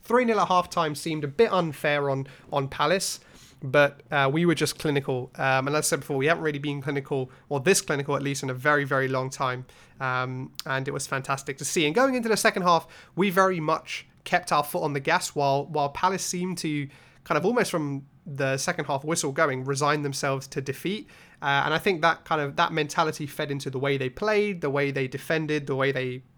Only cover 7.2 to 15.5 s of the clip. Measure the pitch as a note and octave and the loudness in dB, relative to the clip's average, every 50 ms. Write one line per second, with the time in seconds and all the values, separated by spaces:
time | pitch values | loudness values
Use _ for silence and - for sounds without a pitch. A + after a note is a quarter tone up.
7.2 | B2+ B2+ - - - _ D3 C#3 B2 F3+ G3 F#3+ - - D#3+ C#3 C#3 D3 C#3+ C#3 | -4 -6 -10 -20 -10 _ -4 0 4 4 4 4 2 0 -2 -2 0 -2 -2 -2
8.2 | C#3 C#3+ C#3 C#3 - C3+ B2+ B2+ B2+ D3+ D3+ D3 C#3 C3+ C#3+ C3+ C3+ C3 C3 C3 | -2 -2 -4 -4 -4 -6 -6 0 2 4 4 4 4 2 0 0 0 0 0 -2
9.2 | C3 C3 C3 - C#3+ B2+ B2+ B2 B2+ - - - - - - - C3+ C3 B2+ B2+ | -2 -4 -4 -4 -2 -2 -2 -4 -8 -14 -20 -20 -20 -20 -12 -8 -4 -2 -2 -2
10.2 | B2+ B2+ B2+ B2+ C3 - - - - E3 C3+ C3+ C3+ C#3 C#3+ C#3+ C#3 - - C3+ | -2 -4 -4 -8 -10 -12 -12 -12 -6 -4 -4 -4 -2 -4 -6 -6 -6 -4 -6 -6
11.2 | C3+ - C#3 C3 - - C#3 - D3 - - F#3 D#3+ D3 D#3 A3 B3+ C#4 B3+ B3+ | -2 -4 -4 -4 -4 -10 -10 -6 -6 -2 0 2 2 2 4 4 2 4 2 0
12.2 | A#3 A#3 G#3+ F#3+ - A3+ G3 G3+ F3+ F3+ E3+ E3 - - - - - - _ - | 0 0 0 0 0 -2 -2 0 2 2 2 2 2 -4 -20 -20 -20 -12 _ 0
13.2 | F#3 G#3 F3 F#3+ F#3+ F#3+ F#3 E3+ D#3 D3+ D#3+ D#3 - - - - - - _ - | 0 2 4 4 4 4 2 0 0 -2 -2 -2 -4 -8 -12 -12 -12 -16 _ -18
14.2 | _ - - F3 E3+ - F3 D3+ D3 - - F3+ E3+ D3+ C#3+ C#3+ C#3 D#3 D#3+ F3+ | _ 0 0 0 0 2 0 0 0 0 -2 -2 -2 -2 -2 -2 0 0 0 0
15.2 | E3+ - - D3+ C#3+ C#3 | 0 -2 -2 0 2 2